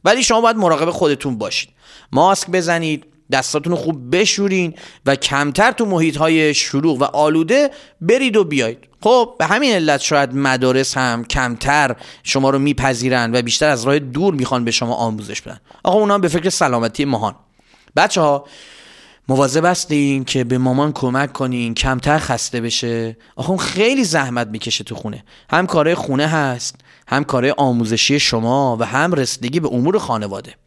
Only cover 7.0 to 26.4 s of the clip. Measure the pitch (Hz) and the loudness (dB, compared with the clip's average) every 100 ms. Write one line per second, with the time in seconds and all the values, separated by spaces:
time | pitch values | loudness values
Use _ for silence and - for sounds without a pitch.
7 | 143 - 151 160 165 262 277 - - _ | 0 2 2 2 2 2 2 -4 -20 _
8 | 165 247 262 214 175 143 113 123 _ _ | 0 2 4 2 2 0 -2 -6 _ _
9 | 214 247 233 - 160 214 277 202 156 143 | 2 2 2 -2 0 2 2 2 2 0
10 | - 151 139 131 139 127 127 131 135 135 | 2 0 2 0 0 2 2 2 0 -2
11 | 127 117 113 135 123 117 131 147 139 113 | -2 -2 -4 -2 -2 -2 0 2 2 -2
12 | - - - 139 135 135 143 131 135 120 | -12 -16 -4 0 2 2 0 0 -2 0
13 | 127 127 117 123 120 - 151 131 120 147 | 0 0 0 -2 -2 0 2 2 0 0
14 | 135 135 196 147 123 127 117 113 117 120 | -2 -2 0 0 -2 -2 -2 -2 -2 -2
15 | 113 107 104 107 - - _ - - 196 | -2 -4 -10 -12 -12 -18 _ -2 2 4
16 | 214 202 175 165 180 - 147 120 117 - | 4 2 2 0 -2 0 2 2 -2 -2
17 | 143 117 104 - _ _ _ _ _ 147 | -2 0 -2 -6 _ _ _ _ _ 0
18 | 202 185 156 143 - - - - - - | 2 2 2 0 -4 -20 -20 -20 -20 -20
19 | - _ - 131 139 147 170 175 - 151 | -20 _ -2 2 2 2 2 0 -2 0
20 | 143 135 127 135 120 127 127 131 147 143 | 2 0 -2 -2 0 2 2 2 0 0
21 | 131 127 143 - 131 123 117 113 135 131 | -2 -2 -4 -4 -4 -2 -4 -2 -2 -2
22 | 143 156 151 120 - 123 113 - 120 117 | 0 0 0 -4 -4 -4 -4 -4 -2 -4
23 | 113 113 _ - 135 185 - 185 220 269 | -4 -8 _ -8 -4 -2 -2 0 2 2
24 | 202 156 135 123 113 110 - - 104 107 | 0 0 -2 -4 -4 -6 -6 -6 -6 -10
25 | 110 110 _ - _ 160 180 165 151 175 | -10 -12 _ -20 _ 0 2 2 2 0
26 | - 135 156 160 | -2 0 0 0